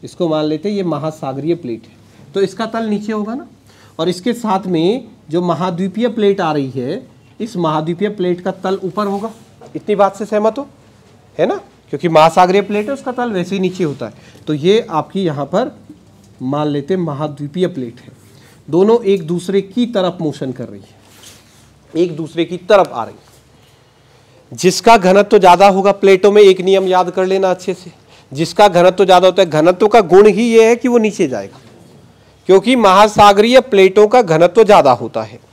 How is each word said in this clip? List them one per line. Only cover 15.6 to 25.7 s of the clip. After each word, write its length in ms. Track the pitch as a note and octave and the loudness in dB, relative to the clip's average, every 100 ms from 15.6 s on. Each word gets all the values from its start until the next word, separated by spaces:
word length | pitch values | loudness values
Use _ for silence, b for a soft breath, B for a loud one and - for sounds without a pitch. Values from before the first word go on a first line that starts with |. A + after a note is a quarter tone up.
| C4+ - _ - _ _ _ _ | -4 -10 _ -20 _ _ _ _
मान 240 | B2+ C#3+ D3+ | -8 -6 -4
लेते 260 | C#3+ C#3+ | -6 -6
हैं 80 | F#3 | -6
महाद्वीपीय 680 | E3 C#3 D3+ C#3+ D3 F3+ F3+ | -6 -8 -10 -10 -12 -6 -6
प्लेट 300 | - B2 A#2 | -6 -14 -14
है, 120 | - _ _ b b b - | -20 _ _ b b b -6
दोनों 340 | D#3 G3+ A#3 | 0 2 0
एक 240 | G3+ G3 D#3+ | 0 -4 -4
दूसरे 340 | F3 F3+ G3 | -8 -4 -6
की 220 | G3 - A#3+ | -4 -6 -4
तरफ 300 | A3+ F#3 F#3 | -2 -4 -4
मोशन 300 | D#3+ C#3 C3+ | -8 -8 -10
कर 120 | B2+ A2+ | -10 -14
रही 160 | G#2 | -18
है, 1200 | - _ _ _ - - _ _ _ _ _ D#3+ | -20 _ _ _ -20 -20 _ _ _ _ _ -4
एक 120 | F3 D#3 | -4 -4
दूसरे 300 | D#3 D#3+ E3 | -12 -6 -6
की 120 | F3 | -8
तरफ 300 | - G#3 F3+ | 0 2 2
आ 140 | B2 | -4
रही 100 | G#2+ | -12
है। 180 | G#2 _ _ _ _ _ _ _ _ b b b b _ | -14 _ _ _ _ _ _ _ _ b b b b _
जिसका 440 | A#2+ F#3 F3+ - A3+ | -2 -2 0 4 4
घनत्व 400 | F#3 F#3+ G3+ G#3+ | 4 2 4 4
ज़्यादा 280 | F3+ F3 | 6 6
होगा, 240 | G3 | 4